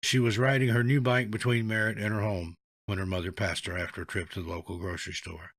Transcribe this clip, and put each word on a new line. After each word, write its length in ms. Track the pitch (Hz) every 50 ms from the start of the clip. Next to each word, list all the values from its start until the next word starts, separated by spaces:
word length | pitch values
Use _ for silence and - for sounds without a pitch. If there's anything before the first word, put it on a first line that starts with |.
She 160 | - - - 131
was 200 | 120 117 107 107
riding 300 | 127 131 139 135 131 123
her 160 | 113 120 120
new 160 | 123 139 143
bike 300 | 123 127 123 123 123 107
between 360 | 107 107 - 123 120 117 113
Merritt 300 | 110 110 110 110 110 110
and 160 | - 104 107
her 80 | 107 107
home 340 | 101 107 101 92 87 82 82 _ _ _ _ _ _
when 140 | - 101 92
her 80 | 95
mother 260 | 92 92 92 85 92
passed 320 | 92 - 101 90 85 - -
her 120 | - 90
after 260 | 90 87 85 - -
a 40 | 82
trip 220 | - - 98 85 -
to 120 | - 101
the 60 | 87 80
local 280 | 87 85 82 - 87
grocery 380 | 87 90 92 87 82 - 92 87
store. 380 | - - 90 85 80 82 - _